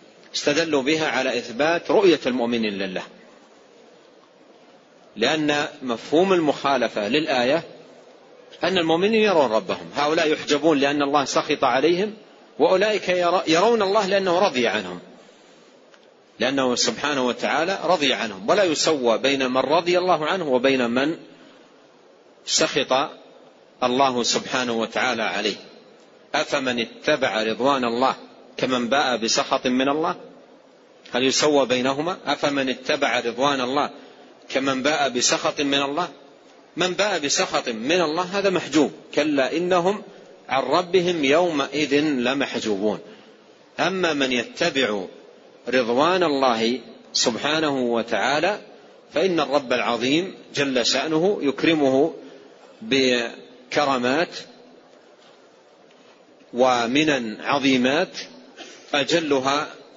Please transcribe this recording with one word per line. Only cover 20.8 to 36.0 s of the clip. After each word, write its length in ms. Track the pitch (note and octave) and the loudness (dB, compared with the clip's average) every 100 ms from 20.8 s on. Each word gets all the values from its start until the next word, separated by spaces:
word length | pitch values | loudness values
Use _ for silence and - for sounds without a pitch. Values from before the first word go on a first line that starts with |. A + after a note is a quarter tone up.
| A#2 | 0
من 280 | B2 D3 E3 - - - - - - - - - - - - - | 0 -2 -4 -10 -20 -20 -20 -20 -20 -20 -20 -20 -20 -20 -18 -4
سخط 640 | - - C#3+ B2 C3 D#3 - - - - - _ - | -2 0 -2 0 0 -2 -8 -20 -20 -20 -20 _ -4
الله 400 | B2+ B2+ C3+ B2 | -2 2 2 2
سبحانه 500 | A2 B2 G#2+ C3 B2 | -2 -2 -2 -4 -2
وتعالى 500 | A2+ A2 G#2+ B2 A2+ | -2 -4 -2 -2 -2
عليه. 320 | G#2 G2 G#2 F#2 - - - - - - - C#3+ | -4 -2 -4 -6 -12 -20 -20 -20 -20 -20 -6 -4
"أفمن 440 | D3+ C#3+ C3 A#2+ | -2 -2 -2 -4
اتبع 640 | A2+ - - D3 B2 G#2+ | -6 -6 -2 0 0 0
رضوان 420 | A2 G#2+ C3 C#3 A#2+ | -2 0 0 0 0
الله 300 | A#2 C3 - - - - - | 0 0 -2 -8 -20 -18 -6
كمن 320 | C3 B2+ A#2 | -2 0 0
باء 280 | C#3 C3+ A#2 | 0 0 0
بسخط 500 | A2 - C3+ C3+ C3 | 0 -2 0 0 0
من 220 | B2+ C3+ | 0 0
الله"، 260 | D3+ F3 F3 - - - - _ - - - - | 0 -2 -6 -12 -20 -20 -20 _ -20 -20 -20 -8
هل 120 | B2 | -2
يسوى 420 | C3 - D3+ C#3+ B2 | 0 2 4 4 4
بينهما؟ 520 | B2+ B2+ C#3 E3 F#3 C3+ | 2 0 -2 -4 -6 -4
"أفمن 440 | C#3+ D3+ C#3+ C3 | -2 -2 0 -2
اتبع 500 | B2 - D3 C3+ A#2+ | -4 -4 0 0 0
رضوان 420 | A#2 A2 C#3+ C3+ | -2 0 0 0
الله 280 | B2 C#3+ A#2+ - - - - - - | 0 0 -2 -4 -20 -20 -20 -20 -6
كمن 340 | C3+ C3+ C3 | -4 -2 0
باء 260 | C#3 D#3 C#3 | 0 0 0
بسخط 520 | B2 A#2 D#3+ D#3+ D3+ | 0 0 0 -2 -2
من 200 | C#3+ C#3 | -2 -2
الله"، 280 | C#3 D3 | -2 -4